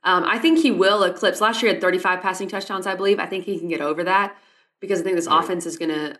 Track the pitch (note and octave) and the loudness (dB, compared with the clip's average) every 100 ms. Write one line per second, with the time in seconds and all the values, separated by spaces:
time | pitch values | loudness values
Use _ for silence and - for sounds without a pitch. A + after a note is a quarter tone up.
0 | F3 F3+ - A3 E4 E4 D4 F#3 F#3+ G#3 | 2 2 2 2 4 4 4 4 4 4
1 | F#3 F3+ G3+ F3 G#3+ A#3 A#3 F#3 F#3 F3+ | 2 2 -2 2 0 2 0 2 0 0
2 | F#3 F#3 G3 F#3 F#3+ G3 G3 G3 F#3+ F#3 | 0 -2 -2 -4 -6 -8 -6 -6 -4 -2
3 | G3 G#3 F3+ F#3+ F3 F3+ E3+ D#3 D3 D#3 | 0 0 -2 -6 -6 -6 -4 -4 -2 -2
4 | F3 F#3+ G3+ - _ _ _ _ G3 F#3+ | 0 2 0 -6 _ _ _ _ -4 -2
5 | F3+ F3+ - D#3+ E3 F3+ E3+ E3 E3 D3+ | 0 -2 2 2 2 -4 -6 -6 -4 -4
6 | D3+ - | -6 -10